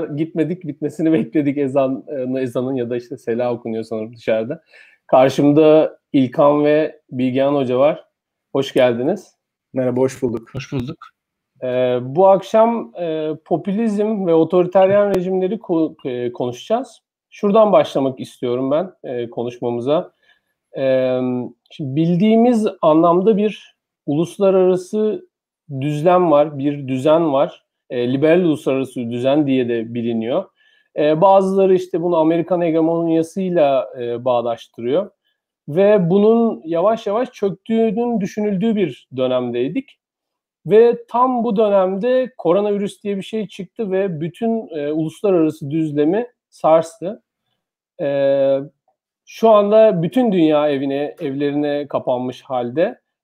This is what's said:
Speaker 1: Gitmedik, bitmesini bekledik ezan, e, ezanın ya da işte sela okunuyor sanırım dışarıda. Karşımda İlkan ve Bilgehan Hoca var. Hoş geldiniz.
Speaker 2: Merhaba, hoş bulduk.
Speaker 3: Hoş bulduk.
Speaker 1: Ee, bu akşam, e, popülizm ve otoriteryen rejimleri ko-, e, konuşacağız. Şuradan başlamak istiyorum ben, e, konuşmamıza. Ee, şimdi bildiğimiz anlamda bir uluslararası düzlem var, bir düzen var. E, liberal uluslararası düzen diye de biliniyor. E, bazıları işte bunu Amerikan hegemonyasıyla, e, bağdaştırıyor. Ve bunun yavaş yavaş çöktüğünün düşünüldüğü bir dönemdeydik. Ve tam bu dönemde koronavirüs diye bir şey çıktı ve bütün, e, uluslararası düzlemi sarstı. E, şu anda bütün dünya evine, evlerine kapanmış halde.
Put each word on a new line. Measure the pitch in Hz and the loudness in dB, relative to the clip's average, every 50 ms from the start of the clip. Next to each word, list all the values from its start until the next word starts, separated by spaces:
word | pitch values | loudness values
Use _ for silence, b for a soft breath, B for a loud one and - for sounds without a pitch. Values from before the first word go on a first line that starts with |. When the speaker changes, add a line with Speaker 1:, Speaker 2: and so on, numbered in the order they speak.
| 160 | -2
Speaker 1:
Gitmedik, | 139 151 143 160 160 - 170 156 151 185 180 - | -4 -6 -6 -8 -6 -4 -4 -4 -4 -6 -8 -10
bitmesini | 147 139 - 156 147 147 - 165 160 160 | -12 -10 -8 -8 -8 -6 -2 0 0 0
bekledik | 151 - - - 156 139 143 135 | 0 0 -2 -2 -2 -2 -2 -2
ezan, | 147 143 131 127 139 135 131 135 110 - | -2 -4 -2 0 0 0 -2 -2 -6 -10
e, | - 147 131 127 127 131 131 | -10 -10 -8 -6 -6 -4 -4
ezanın | 131 123 117 135 123 131 135 | -4 -4 -4 -4 -4 -4 -4
ya | 127 120 117 | -4 -4 -4
da | 123 | -6
işte | 120 120 - 139 | -8 -8 -10 -14
sela | - _ 120 113 120 123 123 120 | -10 _ -6 -4 -4 -2 -4 -4
okunuyor | 117 - 117 110 113 113 | -6 -6 -8 -8 -8 -8
sanırım | - 117 110 110 113 123 | -8 -8 -8 -8 -10 -14
dışarıda. | 117 - 120 110 110 113 120 156 - b b b b b b b b b | -8 -4 -2 -2 -2 -2 -4 -8 -12 b b b b b b b b b
Karşımda | - - 131 131 135 135 - 139 147 147 151 156 156 156 156 147 131 - _ _ _ - | 2 4 4 6 4 4 2 2 4 6 6 6 6 6 6 4 2 -2 _ _ _ 0
İlkan | 143 131 123 - - 147 147 147 147 147 | 0 0 0 2 2 4 4 4 2 2
ve | 147 151 151 156 - - - _ - | 2 2 2 0 -2 -6 -12 _ -10
Bilgehan | 131 123 127 127 123 135 135 139 147 | -6 -4 -4 -2 0 0 0 0 0
Hoca | 143 131 120 123 127 | 0 -2 0 0 2
var. | 139 151 175 - - _ _ _ _ _ _ _ _ _ - | 2 2 0 -2 -8 _ _ _ _ _ _ _ _ _ -4
Hoş | 139 135 - - | -4 -4 -2 2
geldiniz. | 139 127 123 120 117 127 151 202 202 - _ _ _ _ _ _ _ _ _ - | 2 2 2 2 0 -2 -2 -4 -4 -8 _ _ _ _ _ _ _ _ _ -6
Speaker 2:
Merhaba, | 127 127 127 120 127 | -4 -4 -2 0 0
hoş | 131 131 131 - | -2 -2 -2 -4
bulduk. | 135 120 110 117 113 - - | -6 -6 -6 -8 -10 -12 -14
Speaker 3:
Hoş | 131 135 - 147 | -14 -12 -8 -8
bulduk. | 135 120 135 160 - - - _ _ _ _ _ _ _ _ _ _ 127 | -8 -8 -8 -12 -16 -20 -20 _ _ _ _ _ _ _ _ _ _ -8
Speaker 1:
Ee, | 127 123 127 127 123 123 123 | -4 -2 -2 0 0 -2 -2
bu | 123 131 135 175 190 | -4 -4 0 4 4
akşam, | 190 196 180 190 - - 220 226 233 233 220 - - - 175 | 6 4 4 2 0 2 2 2 2 0 -2 -8 -10 -10 -8
e, | 175 165 156 156 156 156 151 151 _ | -8 -6 -4 -4 -4 -6 -6 -8 _
popülizm | - 185 160 - 202 190 214 233 226 202 208 208 214 220 202 190 | -4 -4 -2 -2 -4 -4 -2 -2 -2 -2 -2 -2 -2 -4 -4 -2
ve | 170 165 | 2 2
otoriteryen | 160 160 160 180 180 175 180 - 190 190 190 196 208 202 202 196 | 2 2 2 2 0 2 2 2 4 4 4 4 2 2 2 0
rejimleri | 190 175 185 190 185 185 185 226 | -2 -2 -2 -2 -2 -2 -2 -4
ko-, | - - - 175 165 160 147 - - - 143 | -6 -6 -4 -2 -2 -2 -2 -4 -8 -10 -8
e, | 123 123 123 120 | -6 -6 -6 -6
konuşacağız. | 120 - 131 123 120 - - - 220 247 262 - - _ _ _ _ _ _ _ | -6 -6 -6 -6 -6 -8 -6 -4 -4 -4 -4 -6 -14 _ _ _ _ _ _ _
Şuradan | - - 214 208 202 226 214 208 | -10 -4 0 2 4 4 6 6
başlamak | 185 160 143 - - 151 135 131 127 - | 6 4 4 2 0 -2 -2 -2 -4 -6
istiyorum | 120 - - _ 135 123 120 127 135 135 | -12 -14 -12 _ -6 -4 -4 -2 -2 -2
ben, | 143 160 190 185 - _ - | -2 -2 -4 -6 -10 _ -12
e, | 147 127 120 117 117 | -10 -8 -8 -8 -8
konuşmamıza. | - 123 117 123 120 - 127 120 120 120 117 135 147 170 180 - _ _ _ _ _ _ _ _ _ _ _ _ - | -8 -8 -8 -8 -8 -8 -6 -6 -4 -4 -2 -2 -2 -2 -2 -6 _ _ _ _ _ _ _ _ _ _ _ _ -10
Ee, | 156 135 131 131 131 127 127 127 127 127 127 123 123 120 - - _ _ _ | -4 -2 0 0 0 0 0 -2 -2 -2 -4 -4 -6 -8 -10 -14 _ _ _
şimdi | - - 156 131 131 | -14 -12 -10 -6 -2
bildiğimiz | 151 165 170 180 170 214 220 220 226 233 247 247 214 214 208 - - | 0 0 0 2 2 2 4 4 4 4 4 2 2 0 -2 -4 0
anlamda | - 156 156 160 170 175 170 180 185 220 220 | 2 2 4 4 4 4 4 4 2 2 2
bir | 190 208 214 196 - - - _ _ _ _ _ _ _ | 2 0 -2 -4 -8 -16 -20 _ _ _ _ _ _ _
uluslararası | - 143 151 170 170 - - 202 190 190 190 185 185 185 180 180 - 214 214 214 214 196 - - _ _ _ _ _ _ _ _ - 143 131 | -4 -4 -2 -4 -4 -2 0 0 2 4 4 4 2 2 0 -2 -6 -4 -2 -2 -2 -4 -6 -10 _ _ _ _ _ _ _ _ -12 -8 -6
düzlem | 139 151 147 147 151 185 180 180 185 165 | -4 -4 -4 0 2 4 4 4 4 4
var, | 147 147 147 160 147 | 4 4 4 2 -2
bir | 135 135 147 143 143 139 | -4 -4 -4 -4 -4 -6
düzen | 127 131 127 127 151 156 170 170 156 135 | -6 -4 -2 2 2 2 2 2 2 0
var. | 135 156 - - - _ _ _ _ _ - | 0 0 -2 -4 -10 _ _ _ _ _ -8
E, | 135 123 120 123 131 | -4 -4 -2 -2 0
liberal | 135 151 156 165 180 | 0 2 2 4 4
uluslararası | 185 165 147 - - 151 131 135 131 127 - 131 120 117 | 2 2 0 0 -2 -2 -2 -2 -4 -6 -8 -8 -8 -6
düzen | 120 120 123 131 139 156 147 | -6 -2 0 0 2 2 2
diye | 135 135 131 123 117 | 2 0 0 0 0
de | 117 117 110 117 117 | -2 -4 -6 -6 -8
biliniyor. | 120 113 117 117 113 110 113 139 185 196 - _ _ _ _ _ _ _ _ - | -6 -4 -4 -4 -4 -4 -4 -4 -4 -6 -8 _ _ _ _ _ _ _ _ -6
E, | - 151 151 156 160 | -2 0 0 2 4
bazıları | 190 196 196 196 190 190 190 196 190 185 185 | 4 4 6 4 4 2 2 2 2 4 2
işte | 180 - - - 165 | 2 0 -2 -6 -4
bunu | 165 180 175 | -2 -2 0
Amerikan | 160 156 160 170 170 165 165 185 170 | 2 2 2 2 0 0 -2 -2 -2
hegemonyasıyla, | 175 165 156 160 160 165 165 165 170 165 160 165 160 165 - 196 185 185 175 170 147 139 139 131 - - - 131 | 0 0 0 0 0 0 0 0 0 0 0 0 -2 -2 -4 -6 -4 -2 0 2 2 2 2 0 -2 -4 -8 -8
e, | 120 117 120 117 120 | -8 -6 -6 -4 -2
bağdaştırıyor. | 131 123 120 117 120 117 - - _ _ - 117 120 135 180 208 196 - _ _ _ _ _ _ _ _ _ _ | -2 0 0 0 -2 -6 -6 -10 _ _ -10 -6 -4 -2 -2 -4 -6 -10 _ _ _ _ _ _ _ _ _ _
Ve | - 143 180 196 208 214 202 175 165 | -6 -2 2 4 4 4 4 2 2
bunun | 185 202 208 220 226 233 233 220 185 - - | 2 4 4 4 4 4 2 0 -2 -4 -6
yavaş | 160 165 165 180 214 226 220 - | -6 -2 0 0 0 0 -2 -4
yavaş | 208 196 233 254 240 | -4 -4 -4 -4 -6
çöktüğünün | - - 208 196 170 - _ - 226 226 226 226 190 233 240 240 233 202 | -6 -6 -6 -4 -6 -6 _ -4 -2 0 0 0 0 -2 -4 -4 -4 -4
düşünüldüğü | 196 - - 214 208 208 202 180 214 233 214 | -4 -6 -6 -6 -4 -4 -2 -2 0 0 0
bir | 208 190 151 120 - _ _ 127 | 0 -2 -2 -4 -8 _ _ -6
dönemdeydik. | 127 127 127 127 127 127 120 120 120 123 143 180 269 - _ _ _ _ _ _ _ _ _ _ _ _ _ _ _ - | -4 -2 -2 0 -2 -2 -4 -4 -4 -4 -4 -4 -6 -8 _ _ _ _ _ _ _ _ _ _ _ _ _ _ _ -2
Ve | 151 190 220 233 240 233 233 - | 2 4 6 6 6 4 0 -6
tam | - - 233 254 254 254 240 226 | -4 0 0 2 2 2 0 -2
bu | 240 202 | 0 0
dönemde | 220 220 208 202 196 185 185 190 196 208 247 254 254 254 - - | 0 2 2 2 2 2 0 0 -2 -2 0 0 0 0 -2 -6
koronavirüs | - - 165 175 202 208 208 202 202 202 190 - - - | -4 0 0 2 2 2 0 -2 -2 -4 -6 -8 -8 -8
diye | 202 202 | -8 -6
bir | 196 | -8
şey | - - - 220 208 | -8 -8 -8 -8 -8
çıktı | - - - 185 - _ - 226 185 | -10 -12 -14 -16 -12 _ -8 -6 -4
ve | 190 190 196 196 165 143 | -2 -2 -2 -4 -4 -6
bütün, | 165 170 - - 233 226 226 226 220 | -8 -8 -8 -4 -4 -2 -2 -4 -6
e, | - 165 151 143 147 | -8 -8 -6 -6 -4
uluslararası | 156 160 156 160 156 - - 202 185 170 160 156 151 - 156 139 | -4 -4 -4 -6 -6 -4 0 2 2 2 2 0 -2 -4 -8 -6
düzlemi | 147 160 160 156 143 147 147 156 185 220 240 - _ _ _ _ | -4 -4 -4 -2 0 0 0 2 0 0 -2 -6 _ _ _ _
sarstı. | _ - - 156 160 165 160 - - - 160 185 226 - _ _ _ _ _ _ _ _ _ _ _ _ _ _ _ - | _ -2 2 4 4 4 2 -2 -8 -12 -12 -12 -12 -12 _ _ _ _ _ _ _ _ _ _ _ _ _ _ _ -6
E, | 156 143 143 139 139 139 139 139 135 139 135 135 143 143 _ _ _ _ _ _ _ _ _ _ _ | -4 -2 -2 0 0 2 2 2 2 2 0 0 -2 -8 _ _ _ _ _ _ _ _ _ _ _
şu | - - - 226 226 | -20 -4 2 4 6
anda | 214 208 202 202 214 220 220 220 196 170 160 | 6 6 6 6 6 6 6 6 4 2 -2
bütün | 165 - 254 247 226 | -2 0 0 2 2
dünya | 190 180 160 156 151 147 147 151 | 4 4 4 4 4 4 2 0
evine, | 143 135 143 139 139 139 147 147 - - | 0 -2 -2 -4 -4 -4 -4 -6 -8 -8
evlerine | 170 139 135 143 147 143 143 147 147 147 143 147 147 | -8 -8 -4 -4 -4 -2 -2 -2 -2 -2 -4 -4 -4
kapanmış | - - 127 - - 127 123 127 127 120 - | -6 -6 -4 -2 -2 -2 -2 -4 -6 -10 -12
halde. | - - 131 127 123 120 123 156 175 226 262 - _ _ _ _ | -10 -8 -6 -6 -6 -4 -2 -2 -2 -2 -4 -8 _ _ _ _